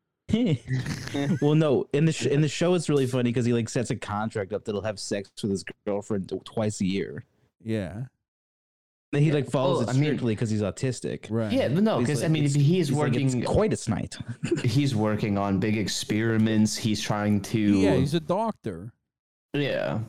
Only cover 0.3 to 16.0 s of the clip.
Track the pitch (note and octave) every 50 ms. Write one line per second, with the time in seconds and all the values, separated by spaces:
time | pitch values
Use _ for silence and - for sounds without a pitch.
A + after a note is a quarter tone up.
0.3 | G#3+ A3+ B3 F#3 C3+ - - B2+ C3 B2+ - D3 - - - - - C#3 C#3+ C#3+
1.3 | D#3+ - D3+ D3 D#3 D#3 D#3+ D3 B2 - - - - C#3+ D#3+ D#3+ D3+ - B2 A#2+
2.3 | C#3+ D3 D#3 C#3+ - - E3+ F3 F#3 E3+ - - D3 C#3 C3 A#2 C3 B2+ A#2+ A#2+
3.3 | A#2 C3 A#2 A#2+ A#2+ A#2 A2 - - C3 A2 - A2 G2+ - - G#2 G#2 A2 A2
4.3 | - G#2+ G2 - G#2+ F#2+ - A2+ G#2 G2 F#2 A2 G2 F#2+ - - G#2+ G2+ G2 -
5.3 | _ - - G2+ G2 F2 - - - _ - G#2 G2 G2+ - - A2 - - -
6.3 | G2 - - - - A#2 G#2+ G#2+ - - G2 F2+ F#2+ F#2+ - A1+ C#2+ - - _
7.3 | _ _ _ _ _ _ - A2+ A2 G#2+ F#2 D2 F2+ A2+ C3+ - _ _ _ _
8.3 | _ _ _ _ _ _ _ _ _ _ _ _ _ _ _ _ C#3+ C#3+ D3 D#3+
9.3 | D3 D3 B2+ - - C3+ C3 C#3 D#3+ C#3 A#2 A#2 B2+ C#3 D3+ D3+ B2+ - B2 A#2
10.3 | G#2+ - B2 G#2 A2 G#2 G#2 F#2 - - C#3 C3 A#2 - - A#1+ C2 - - -
11.3 | G#2+ A#2 A2 G#2 B3 C4+ - A#2 C#3+ F#3+ G#3+ A3 E3+ A#2+ B2 D3+ D3 - - -
12.3 | D#3+ D3+ D3 C#3+ C#3 D3 C#3 D#3 F3+ F#3 D#3+ C3+ C#3 D3 D3 C#3+ C#3+ C#3+ C3+ C3
13.3 | B2+ A#2+ - - - F3+ G#3+ G3 G#2+ - - A2+ F#2+ - - - - - - -
14.3 | A#2+ - - - F4 - - A2+ G#2+ C#3+ C#3+ C3 A2+ G#2 G#2+ G#2+ G#2+ G#2 A#2 G#2
15.3 | G2+ G2+ G2+ G2+ G2 F2+ A2+ G#2+ G#2+ A2+ F#2+ F2+ - -